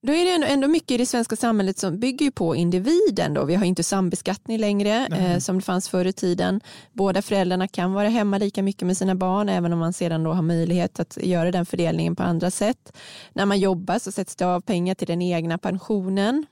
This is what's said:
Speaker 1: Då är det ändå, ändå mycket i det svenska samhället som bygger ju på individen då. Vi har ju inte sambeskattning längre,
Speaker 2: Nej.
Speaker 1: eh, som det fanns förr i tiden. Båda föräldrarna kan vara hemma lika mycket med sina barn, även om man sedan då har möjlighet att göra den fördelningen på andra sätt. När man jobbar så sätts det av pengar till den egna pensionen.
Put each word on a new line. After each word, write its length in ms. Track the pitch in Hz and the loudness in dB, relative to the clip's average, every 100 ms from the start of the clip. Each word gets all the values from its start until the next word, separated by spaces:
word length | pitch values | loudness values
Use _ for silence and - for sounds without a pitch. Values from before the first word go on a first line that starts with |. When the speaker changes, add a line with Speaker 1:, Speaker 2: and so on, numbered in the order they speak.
| 233 | 2
Speaker 1:
Då 60 | |
är 120 | 311 | 2
det 60 | 359 | 4
ändå, 160 | 349 294 | 2 2
ändå 220 | 277 277 | 2 4
mycket 220 | 320 - | 2 2
i 60 | 247 | 0
det 100 | 247 | 2
svenska 300 | 240 233 220 | 0 0 0
samhället 420 | 233 220 190 185 | 2 2 0 0
som 200 | 196 170 | -4 -2
bygger 240 | 247 262 285 | -2 0 -2
ju 40 | |
på 240 | - 170 143 | 0 0 2
individen 800 | 170 180 208 339 415 190 165 | 2 2 2 4 4 2 0
då. 100 | 147 | 0
Vi 100 | 139 | 2
har 80 | 180 | 2
ju 40 | 185 | 2
inte 140 | 185 | 0
sambeskattning 760 | 170 196 185 180 - 196 - 226 | 0 0 0 -2 -4 -6 -4 -2
längre, 480 | 208 202 202 220 247 | 0 0 2 0 0
Speaker 2:
Nej. 220 | 170 180 | 0 0
Speaker 1:
eh, 60 | 175 | 0
som 180 | 180 185 | 0 -2
det 60 | |
fanns 260 | 190 185 - | 0 -4 -2
förr 160 | 185 | 0
i 80 | 180 | 0
tiden. 480 | 190 185 175 180 196 - - - | 0 -2 0 0 -2 -6 -20 -18
Båda 300 | - 196 185 | -2 0 0
föräldrarna 460 | - 196 185 185 190 | 0 0 0 0 -2
kan 240 | - 180 | -2 -2
vara 160 | 190 208 | 0 0
hemma 300 | 233 208 196 | 2 0 0
lika 240 | 202 202 | -2 0
mycket 240 | 196 196 180 | -2 -2 -2
med 100 | 185 | 0
sina 180 | 190 | 0
barn, 340 | 185 185 190 208 | 0 0 0 0
även 240 | 185 170 | 0 0
om 60 | 170 | 0
man 140 | 165 | -2
sedan 300 | 180 175 160 | -2 -2 0
då 80 | 160 | 0
har 100 | 175 | 0
möjlighet 580 | 160 170 165 175 175 - | 2 2 2 2 0 -2
att 180 | 170 - | -8 -4
göra 280 | - 175 170 | -2 2 2
den 160 | 180 170 | 0 -2
fördelningen 500 | 185 170 165 165 170 | 0 0 0 -2 -2
på 60 | |
andra 280 | 180 165 170 | -2 0 -2
sätt. 420 | - 208 254 - - - - - | 0 -2 -2 -8 -20 -20 -20 -12
När 140 | - 202 | -2 0
man 140 | 202 | 2
jobbar 380 | 190 185 185 185 | 2 0 -2 -4
så 140 | - | -4
sätts 240 | 202 185 - | -8 -8 -2
det 100 | 180 | -2
av 140 | 180 | 0
pengar 340 | - 180 180 | 0 -2 0
till 120 | 185 190 | -2 -2
den 160 | 175 | -2
egna 360 | 180 175 165 165 | 0 -2 -2 -4
pensionen. 880 | - 185 - 208 185 190 202 277 302 | -4 -6 -2 -2 0 0 0 0 -4